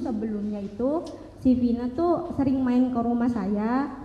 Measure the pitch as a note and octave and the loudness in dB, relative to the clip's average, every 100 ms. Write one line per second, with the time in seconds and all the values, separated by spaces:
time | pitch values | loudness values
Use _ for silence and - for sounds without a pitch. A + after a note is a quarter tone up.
0 | C#4 G#3+ A3 G#3 G#3 G#3 G3+ - B3+ D#4+ | 0 -4 -4 -4 -4 -6 -8 -4 -2 -2
1 | - - - - C4 B3 A#3+ A#3 B3 C#4 | -4 -12 -16 0 2 4 2 0 -2 0
2 | F4 D#4+ - - C#4 C4 B3 B3 B3+ B3 | 2 2 0 -2 0 2 2 4 4 2
3 | A#3 A#3+ A#3 A3+ F#3+ G#3 A3 B3+ C#4 - | 2 2 2 0 0 0 0 0 -2 -6